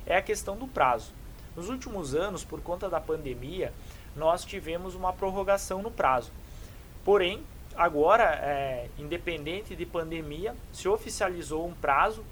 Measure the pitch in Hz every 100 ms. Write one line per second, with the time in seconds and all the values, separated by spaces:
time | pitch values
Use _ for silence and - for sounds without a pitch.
0 | - 180 208 208 - 208 262 - 131 120
1 | - - - - - 165 185 262 254 202
2 | 143 147 202 175 - 156 - 180 190 165
3 | 156 156 143 123 131 185 131 - - -
4 | - 139 160 180 - 196 151 170 185 185
5 | 185 180 190 190 196 196 - 190 220 -
6 | 147 127 - - - - - - - -
7 | - 202 180 214 - - - - 170 147
8 | 160 226 196 143 143 143 139 123 120 135
9 | 147 170 175 160 147 190 214 170 175 170
10 | 160 165 151 151 214 - - - 185 214
11 | 226 - 190 175 143 156 170 170 147 139
12 | 196 220 -